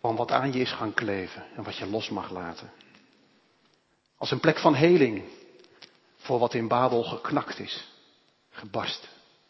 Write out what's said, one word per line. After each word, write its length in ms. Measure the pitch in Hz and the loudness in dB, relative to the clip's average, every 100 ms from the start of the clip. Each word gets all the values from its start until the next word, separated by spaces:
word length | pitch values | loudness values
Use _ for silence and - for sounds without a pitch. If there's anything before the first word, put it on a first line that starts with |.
Van 140 | 120 113 | 6 4
wat 160 | 117 | 2
aan 220 | 127 135 | 2 2
je 60 | 127 | 0
is 120 | 123 | -2
gaan 220 | - 110 | -2 -2
kleven 520 | - 110 98 90 - - - | -2 -2 -2 -4 -12 -16 -12
en 80 | |
wat 140 | 104 - | -10 -10
je 80 | 95 | -6
los 240 | 107 - | -6 -4
mag 200 | 104 95 | -8 -8
laten. 400 | 92 85 85 110 - - - _ _ _ _ _ _ _ _ _ _ _ _ | -10 -10 -12 -18 -20 -20 -20 _ _ _ _ _ _ _ _ _ _ _ _
Als 140 | - | -6
een 80 | 127 | 0
plek 200 | 160 156 | 2 4
van 140 | 170 | 2
heling 500 | 135 165 180 127 101 - - - - _ _ - _ _ _ | 6 6 6 4 2 -10 -18 -20 -20 _ _ -20 _ _ _
voor 220 | - 123 | -2 2
wat 140 | 117 | 2
in 140 | 123 113 | 0 0
Babel 360 | 123 127 120 | 2 4 2
geknakt 560 | 113 120 - 147 - - | 0 -6 -2 -4 -4 -10
is, 280 | 98 - - - _ _ _ _ _ | -10 -12 -14 -20 _ _ _ _ _
gebarsten. 600 | - 107 110 87 - - - _ _ | -20 -8 -6 -6 -10 -14 -20 _ _